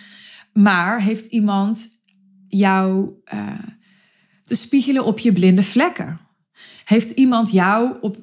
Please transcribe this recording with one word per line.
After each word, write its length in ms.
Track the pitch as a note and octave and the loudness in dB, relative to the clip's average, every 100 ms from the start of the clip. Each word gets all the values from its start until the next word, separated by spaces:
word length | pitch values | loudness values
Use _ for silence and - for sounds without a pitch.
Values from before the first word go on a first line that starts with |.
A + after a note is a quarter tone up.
| - - - - _ | -20 -20 -20 -20 _
maar 500 | G#3+ G3+ F3+ F3 A3+ | 2 4 4 0 -2
heeft 240 | G3+ A3 - | -2 -4 -4
iemand 600 | A#3 G#3 G3 G3+ A3+ - - _ _ _ _ _ | -2 0 0 -2 -4 -8 -16 _ _ _ _ _
jou, 600 | G3 G3 F#3+ F#3+ F#3+ G3 - | 0 0 2 0 -2 -4 -10
eh, 240 | - - G#3 G#3 - - _ _ _ _ _ _ | -14 -12 -10 -12 -16 -20 _ _ _ _ _ _
te 100 | - | -8
spiegelen 500 | A#3+ - C#4 C4 C4 | -8 -2 -2 0 0
op 140 | A3+ A3 | -2 -2
je 140 | A#3+ | 0
blinde 300 | F3+ F#3 F#3 | 2 4 4
vlekken? 560 | G3 B3 E4+ - - E3 _ _ _ _ - - | 2 0 0 -2 -10 -12 _ _ _ _ -20 -20
Heeft 260 | - A3 A3+ | 0 0 2
iemand 420 | - C4 A#3 A3 | 2 2 2 2
jou 440 | F#3+ F3+ G#3+ B3 - | 2 2 2 -2 -4
op, 160 | G#3+ G3 | -8 -10